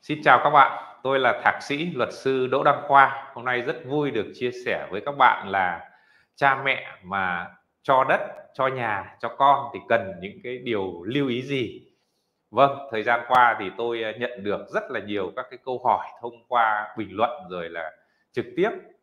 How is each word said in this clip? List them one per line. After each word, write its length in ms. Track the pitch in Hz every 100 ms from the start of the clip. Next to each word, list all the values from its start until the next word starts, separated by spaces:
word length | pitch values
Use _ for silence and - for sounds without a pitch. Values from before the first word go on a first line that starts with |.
Xin 200 | - 147
chào 180 | 147 123
các 60 | 147
bạn, 500 | 147 135 - - -
tôi 160 | 131 135
là 220 | 127 107
Thạc 200 | - -
sĩ 280 | - 143 175 135
luật 180 | 110
sư 340 | - 135 135 127
Đỗ 160 | 131
Đăng 180 | 147 135 -
Khoa. 440 | 139 135 - -
Hôm 120 | 120 123
nay 160 | 123
rất 240 | 123 170 127
vui 260 | 147 143
được 200 | 117 98
chia 180 | - 123 120 120
sẻ 220 | - -
với 100 | 95 143
các 100 | 139
bạn 320 | 123 95 101
là 400 | 95 90 85 - _ _ _ _ _
cha 260 | 139 135
mẹ 340 | 135 127 - -
mà 440 | 90 98 92 87 90 _ _ _
cho 220 | - 131
đất, 180 | 131 190 - - -
cho 140 | - 135
nhà, 480 | 131 117 101 90 -
cho 100 | 117 -
con 320 | 139 135 -
thì 60 | 98 -
cần 240 | 113 - 90
những 180 | 95 -
cái 140 | 123 127
điều 460 | 127 107 95 85
lưu 240 | 92 139 135
ý 140 | 120
gì? 400 | 135 135 107 - _ _ _ _ _ _ _
Vâng, 360 | 110 139 135 -
thời 120 | 110
gian 220 | 107 120 -
qua 280 | 127 120 110
thì 120 | 95 101
tôi, 240 | 117 117
ờ, 100 | 110
nhận 320 | 113 120 -
được 260 | 101 98 -
rất 100 | 190 -
là 100 | 120
nhiều 320 | 101 101 90 98
các 100 | 127
cái 100 | 127 131
câu 160 | 123
hỏi 240 | 123 95 - -
thông 220 | 117 117 _
qua 480 | 123 113 107 107 -
bình 120 | 101
luận 380 | 95 117 - 90
rồi 200 | 90 82
là 220 | 85 80 _ _ _ _
trực 140 | - 120 -
tiếp. 140 | 202 370 - _